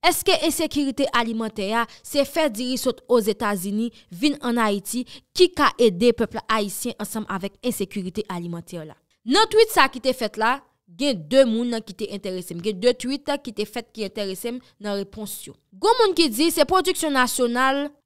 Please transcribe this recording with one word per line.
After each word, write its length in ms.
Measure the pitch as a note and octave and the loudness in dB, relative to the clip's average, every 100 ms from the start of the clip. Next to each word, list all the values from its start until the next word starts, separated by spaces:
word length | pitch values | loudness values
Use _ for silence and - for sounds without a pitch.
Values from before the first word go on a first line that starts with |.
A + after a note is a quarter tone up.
Èske 300 | A#3 A#3 - F#4 | 2 2 2 2
ensekirite 640 | E4+ - D#4+ C#4+ C#4 C4+ C#4 A#3+ | 2 0 -2 0 -2 0 0 0
alimantè 540 | A#3 A3+ A3 G#3+ G3 | 0 -4 -6 -4 -2
a 140 | A3+ A#3 - | -2 -2 -8
se 220 | - C#4+ C#4 | -4 0 0
fè 220 | E4+ D#4 | 2 0
diri 240 | G#3 B3 B3+ | 0 -4 -2
sot 240 | C4 - _ | -2 -4 _
Ozetazini 800 | A#3+ G#3 G#3 A3 G3+ F#3+ G#3 A#3 - _ | 2 2 -2 -2 -2 -4 -4 -4 -8 _
vin 240 | F3 C#4+ C#4 | -2 0 0
ann 160 | B3 A#3+ | -2 0
Ayiti 460 | A3 G3+ F#3+ A#3+ B3 - _ | 0 0 -4 -8 -8 -14 _
ki 160 | - F4+ - | 4 4 6
ka 140 | C#4 - | 0 4
ede 320 | A#3 F3 A#3+ | 2 6 2
pèp 240 | A#3 A3 A3+ | 4 -2 -4
la 80 | - A3 | -2 -2
ayisyen 400 | G#3 - B3 - | -2 -6 -8 -8
ansanm 240 | G#3 A3 G#3+ | -8 -8 -6
avèk 240 | G3 G3 _ | -6 -8 _
ensekirite 640 | B3 - F#3+ G#3 F#3 F3+ G#3 | -6 -4 -6 -6 -8 -8 -6
alimantè 540 | F3+ F3 E3+ E3 F3 | -8 -8 -10 -10 -14
la? 160 | D#3 - _ _ | -14 -18 _ _
Nan 240 | A3 D#4 A4 | 0 4 4
twit 240 | G#4+ A4 | 6 4
sa 160 | - C4+ | 6 4
ki 140 | B3+ | 2
te 80 | C4 | -2
fèt 240 | B3+ G#3+ G#3 | -2 -4 -2
la, 220 | A3 C4+ _ _ | -2 -2 _ _
gen 380 | _ E3+ C#4+ G#3+ D3+ | _ -4 -2 -2 2
de 160 | C4 C4 | 4 6
moun 240 | A3 A#3+ A3+ | 4 -2 -4
ki 160 | A3 F#3+ | -8 -10
te 140 | G#3+ | -10
enterese 400 | G3 G3 F#3 F#3 | -8 -8 -8 -10
m. 80 | E3+ | -6
Gen 200 | F#3 G3 | -6 0
de 100 | A#3 | 0
twit 400 | B3 A#3+ C#4+ C#4+ C#4+ C4+ | 0 -4 -6 -4 -6 -6
ki 80 | G#3 | -8
te 80 | |
fèt 240 | G#3 A#3+ A3+ - | -8 -8 -12 -10
ki 80 | |
enterese 480 | G3 G#3 G3 F#3+ A#3 | -10 -6 -8 -6 -8
m 80 | B3+ _ _ | -10 _ _
nan 240 | G#3 G3+ | -8 -6
repons 380 | G3 A3 G#3 - - | -8 -12 -12 -12 -16
yo. 100 | - _ | -20 _
G 160 | F#3+ G4+ | -2 2
on 120 | B4 | 4
moun 140 | A4 E4 | 2 4
ki 120 | D#4+ | 2
di 220 | G#3+ E4 | 4 0
se 160 | D#4+ C#4+ | 2 2
pwodiksyon 480 | F#4 F#4 F4 D#4+ C4+ | 2 0 -2 0 0
nasyonal 680 | B3 - A#3+ A#3+ C4 C#4 D4 _ | 0 0 0 2 0 0 -4 _